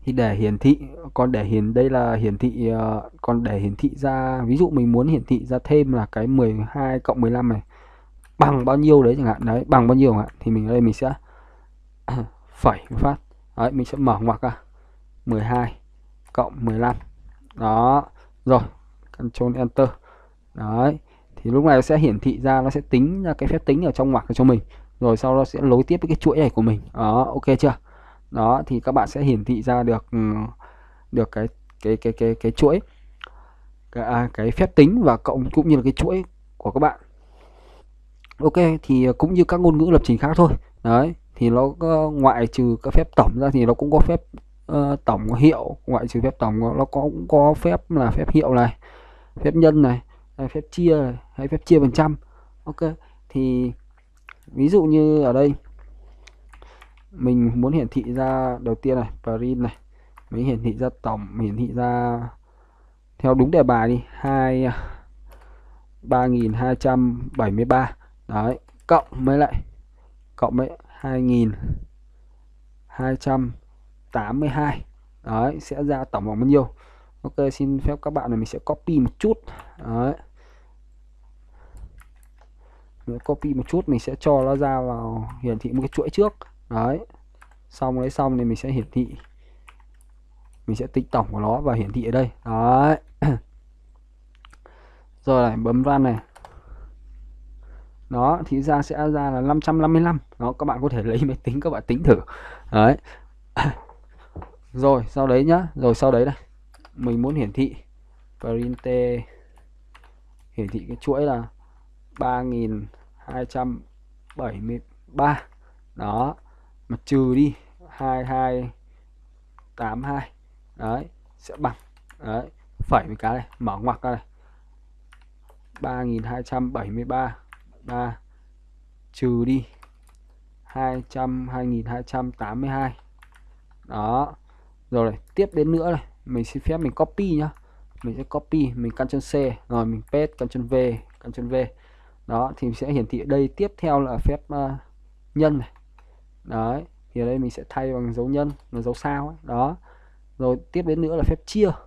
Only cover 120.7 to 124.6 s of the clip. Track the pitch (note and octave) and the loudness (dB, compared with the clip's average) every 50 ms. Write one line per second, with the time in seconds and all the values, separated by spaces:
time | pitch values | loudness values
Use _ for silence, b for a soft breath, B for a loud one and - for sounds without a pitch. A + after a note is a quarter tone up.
120.7 | _ - A#2+ A2 A2+ B2+ D3+ - - - _ - _ _ - - F2 - D3 B2 | _ -12 -8 -6 -6 -6 -8 -12 -18 -20 _ -20 _ _ -20 -20 -14 -6 -6 -6
121.7 | A2 - - - _ _ _ _ - - - A2+ A2 A2+ B2 - - _ _ _ | -6 -8 -20 -20 _ _ _ _ -20 -18 -12 -8 -8 -8 -8 -10 -18 _ _ _
122.7 | - - - - - A#2+ - - G#2+ G#2+ - A2+ A#2 B2+ A#2+ - - - B2 A2+ | -12 -10 -4 0 0 0 0 -2 -12 -6 -6 -4 -4 -4 -8 -12 -14 -8 -8 -8
123.7 | G2 G2 G#2+ B2 A#2 - - - B2+ A#2 - - _ _ _ - - _ | -8 -6 -4 -6 -6 -4 -6 -8 -8 -8 -10 -16 _ _ _ -20 -20 _